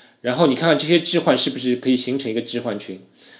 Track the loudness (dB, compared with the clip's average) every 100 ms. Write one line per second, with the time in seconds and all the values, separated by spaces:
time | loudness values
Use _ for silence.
0 | -20 _ -4 2 2 4 2 2 2 2
1 | 2 0 2 2 0 -2 -2 0 2 0
2 | 0 -4 -2 -4 -4 -6 -6 -6 -10 -14
3 | -16 _ -20